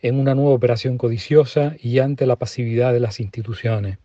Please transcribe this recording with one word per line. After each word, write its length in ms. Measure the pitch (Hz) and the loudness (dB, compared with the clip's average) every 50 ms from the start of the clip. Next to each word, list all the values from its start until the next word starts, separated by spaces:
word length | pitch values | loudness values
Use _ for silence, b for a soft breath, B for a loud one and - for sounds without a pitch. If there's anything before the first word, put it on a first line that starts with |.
en 180 | - 120 123 139 | -2 -2 0 0
una 140 | 135 135 135 | 2 2 2
nueva 220 | 135 139 143 135 | 2 4 2 2
operación 420 | 123 123 120 120 110 - 131 123 | 4 2 0 0 0 -2 -4 -4
codiciosa 760 | 120 - 120 113 110 - - 143 151 147 123 - 151 143 147 156 - | -2 -2 -2 -2 -4 -4 4 4 4 4 4 0 0 0 0 -4 -6
y 180 | - 120 120 131 | -6 0 0 2
ante 260 | 131 139 143 - 139 | 2 2 0 0 2
la 100 | 131 120 | 0 2
pasividad 580 | - - 110 - - 123 117 113 120 123 127 123 | 0 -2 -8 -6 -6 -4 -2 0 0 2 2 2
de 60 | 120 | 0
las 200 | 120 113 104 - | 0 -2 -4 -8
instituciones. 800 | 117 95 - - 110 110 113 - - 117 110 107 101 98 98 - _ | -10 -10 -8 -10 -10 -8 -10 -6 -2 -2 -2 -2 -4 -6 -8 -10 _